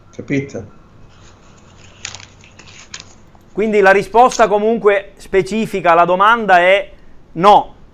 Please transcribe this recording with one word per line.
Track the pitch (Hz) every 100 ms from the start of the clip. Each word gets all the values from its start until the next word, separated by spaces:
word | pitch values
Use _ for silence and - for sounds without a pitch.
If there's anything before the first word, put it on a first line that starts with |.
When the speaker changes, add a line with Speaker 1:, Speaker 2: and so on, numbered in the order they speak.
| _
Speaker 1:
capito? | - 127 139 139 - 104 - - - - - - - _ _ - - - - - - - _ - - - - - - - - - - _
Speaker 2:
Quindi | - 220 208
la | 190
risposta | 196 190 220 254 254 214
comunque | 208 214 233 208 202 - -
specifica | - 190 185 220 202 196 175
alla | 175
domanda | 175 185 208 233 208 180
è | 180 196 - - - - -
no. | 160 196 180 - - -